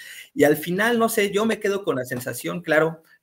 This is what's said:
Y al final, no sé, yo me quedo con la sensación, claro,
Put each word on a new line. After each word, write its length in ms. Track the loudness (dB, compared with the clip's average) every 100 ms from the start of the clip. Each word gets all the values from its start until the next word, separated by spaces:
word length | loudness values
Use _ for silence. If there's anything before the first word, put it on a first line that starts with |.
| -20 -20 -6
Y 100 | 2
al 120 | 4 4
final, 420 | 0 0 0 2
no 100 | 2
sé, 220 | 2 0
yo 140 | 0 0
me 120 | 0
quedo 240 | -2 -2
con 120 | -2 -4
la 80 |
sensación, 580 | -4 -6 -6 -8 -8 -6
claro, 400 | 0 2 2 -2 _ _